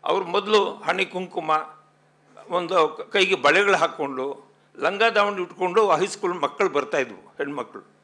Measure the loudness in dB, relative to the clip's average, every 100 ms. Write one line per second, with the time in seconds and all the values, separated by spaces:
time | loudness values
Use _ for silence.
0 | -2 -2 -2 -4 2 2 2 -4 -4 -4
1 | -4 -6 -8 -8 -2 -2 -2 -18 _ _
2 | _ _ _ -20 -6 -4 0 2 2 -2
3 | -4 0 2 4 4 4 4 2 2 -2
4 | -6 -4 -6 -8 -16 _ _ -4 -4 2
5 | 2 4 0 0 -8 -4 0 2 4 2
6 | 0 -2 -4 -2 -4 -2 -2 -2 -2 -2
7 | -4 -8 -20 _ -8 -8 -12 -14 -20 _